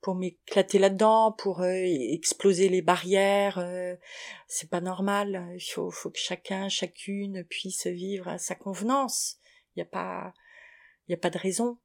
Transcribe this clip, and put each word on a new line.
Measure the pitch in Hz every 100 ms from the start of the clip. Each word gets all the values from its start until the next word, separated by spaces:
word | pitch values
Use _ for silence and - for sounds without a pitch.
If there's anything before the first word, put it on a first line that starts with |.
pour | - 185
m'éclater | 185 - - 202 190 202
là-dedans, | 196 190 220 220 220
pour, | 220 202 175
euh, | 180 185
exploser | 185 156 117 160 - - 196 180 196
les | 185
barrières, | 170 180 175 196 196 202 202 196
euh, | 175 180 180 180 - - - - _
c'est | - 160
pas | 175
normal. | 180 185 196 202 202 190 175
Il | 180
faut, | - - 180
faut | 170 -
que | -
chacun, | - 180 - 190 196
chacune | 185 180 - - 196 202 190
puisse | 170 - 190 185 185
vivre | 175 185 196 180
à | 170
sa | - 185
convenance. | - 190 208 269 262 - - - _ _ _ -
Il |
y |
a | 165
pas, | 185 180 180 185 - _ - - - - _ _
il |
y |
a | 170
pas | 175
de | 175
raison | 190 180 240 240